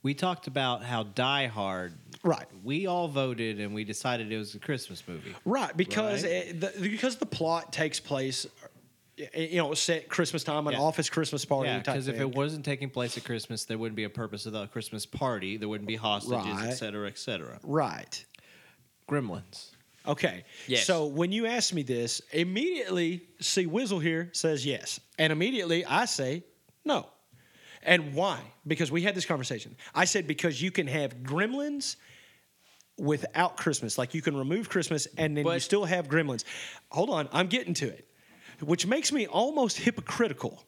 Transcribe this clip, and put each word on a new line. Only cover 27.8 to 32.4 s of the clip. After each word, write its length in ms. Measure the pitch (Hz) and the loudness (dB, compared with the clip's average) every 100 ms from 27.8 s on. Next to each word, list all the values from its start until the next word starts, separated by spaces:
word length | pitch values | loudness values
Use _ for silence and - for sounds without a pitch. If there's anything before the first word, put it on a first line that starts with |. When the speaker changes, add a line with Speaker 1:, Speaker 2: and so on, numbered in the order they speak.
Speaker 2:
And 300 | - 175 151 | 4 4 6
why? 260 | 139 196 151 - - 147 | 0 2 0 -8 -14 -4
Because 240 | 156 156 | 0 2
we 100 | 165 | 2
had 120 | 190 185 | 0 0
this 100 | - | 0
conversation. 500 | 156 127 117 - - - - | -2 -2 -6 -8 -18 -4 2
I 100 | 185 | 4
said, 220 | 208 156 | 4 0
"Because 340 | 151 175 131 | 0 0 0
you 100 | 180 | 0
can 160 | 185 143 | 0 0
have 360 | 151 139 120 | 0 -2 -4
Gremlins 720 | 127 151 214 269 294 285 - - - - - _ | -2 0 2 0 -2 -4 -6 -8 -16 -20 -20 _